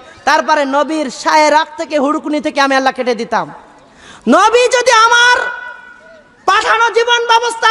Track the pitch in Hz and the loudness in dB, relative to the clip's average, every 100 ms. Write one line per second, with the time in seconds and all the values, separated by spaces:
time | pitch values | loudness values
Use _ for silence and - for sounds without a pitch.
0 | - - - 311 302 311 277 277 285 311 | -16 -8 -2 0 0 -2 0 -2 -2 -4
1 | 277 - 311 311 302 302 320 - 330 294 | -6 -6 0 2 4 2 -2 -8 -4 -2
2 | 269 302 269 294 302 285 277 269 262 254 | -2 -2 -4 -4 -4 -2 0 2 0 -2
3 | 247 226 233 214 151 - - - _ _ | -4 -4 -4 -4 -6 -12 -20 -20 _ _
4 | - - - 311 427 480 494 494 494 453 | -20 -8 0 4 4 2 2 2 2 4
5 | 466 480 494 494 - - - - - - | 4 4 4 2 -2 -10 -14 -18 -20 -20
6 | - - _ _ - 403 466 440 466 427 | -20 -20 _ _ -2 0 0 0 0 0
7 | 480 466 466 453 466 - 440 | 0 0 0 0 0 -2 0